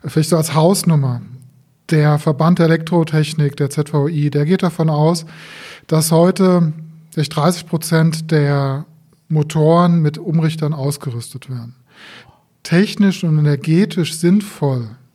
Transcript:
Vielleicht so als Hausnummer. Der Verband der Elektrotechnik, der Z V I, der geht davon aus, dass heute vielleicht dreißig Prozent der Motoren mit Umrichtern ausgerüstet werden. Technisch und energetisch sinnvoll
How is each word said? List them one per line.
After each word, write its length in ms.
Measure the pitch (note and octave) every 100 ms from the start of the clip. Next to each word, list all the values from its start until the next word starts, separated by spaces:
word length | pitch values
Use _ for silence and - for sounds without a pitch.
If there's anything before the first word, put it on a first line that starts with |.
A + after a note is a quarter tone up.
| D3+
Vielleicht 240 | D#3+ D3+
so 80 | E3+
als 160 | D#3+
Hausnummer. 680 | D3 E3 G3 - D#3 C3 A#2+ G2+ B2 - _ _ _ -
Der 260 | D#3 D3 D3
Verband 400 | D#3+ C3+ D#3+ F3
der 80 | E3
Elektrotechnik, 920 | D#3+ D#3+ F3 D#3+ D#3 D3+ D#3 C#3+ D3
der 120 | C#3
Z 200 | D#3 C#3+
V 180 | D3+ C#3+
I, 240 | D#3 D3
der 140 | D3 D3
geht 180 | F#3
davon 260 | F3 D#3 D#3+
aus, 380 | D3 D#3 E3+ - - - - - - -
dass 260 | D#3+ D#3+
heute 640 | E3 F3 F#3+ F#3 F3+ E3 D#3 - - _
vielleicht 240 | - C#3+ -
dreißig 320 | D3+ F3 -
Prozent 640 | E3 - D#3+ D#3+ D#3+ D#3+
der 560 | D#3 C#3+ C#3+ C#3 C#3 - _ _ _ _
Motoren 760 | D#3 D3+ D#3 D3+ E3+ F3 E3+
mit 160 | D3+ D3+
Umrichtern 560 | - D#3+ D#3+ D#3+ D3+
ausgerüstet 760 | D#3 C#3 C#3+ C#3 A#2 - B2+ -
werden. 280 | B2 A#2 B2+ _ - - - - _ _ _
Technisch 600 | - E3+ G#3 - G3 F#3
und 140 | E3+ D#3
energetisch 800 | D3 C#3+ C3 D#3+ G#3 F#3 D#3+ -
sinnvoll 800 | E3+ G#3 G3+ - C#3+ B2+ A2+ A#2+ _